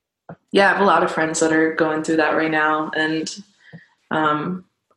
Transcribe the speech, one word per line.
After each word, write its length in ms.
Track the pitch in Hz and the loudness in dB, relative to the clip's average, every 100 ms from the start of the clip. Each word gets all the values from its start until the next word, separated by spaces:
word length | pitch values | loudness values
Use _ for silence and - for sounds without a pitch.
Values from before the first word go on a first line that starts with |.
| _ _ - - _ | _ _ -20 -20 _
yeah, 200 | 190 196 | 2 4
I 20 | |
have 80 | 175 | 4
a 40 | 196 | 4
lot 160 | 165 | 4
of 80 | 175 | 2
friends 280 | - 160 165 | -2 -2 0
that 120 | 165 | 2
are 220 | 160 160 | 2 2
going 280 | 160 156 156 | 0 -2 -2
through 140 | 156 160 | -2 0
that 200 | 151 156 | 0 0
right 140 | 160 | 0
now. 400 | 156 151 156 156 156 | 0 0 0 -2 -2
And, 360 | 156 160 - - - _ _ 165 _ _ - | -2 -2 -6 -12 -18 _ _ -20 _ _ -6
um, 540 | 160 156 151 165 185 - _ _ | -2 0 -2 -4 -8 -12 _ _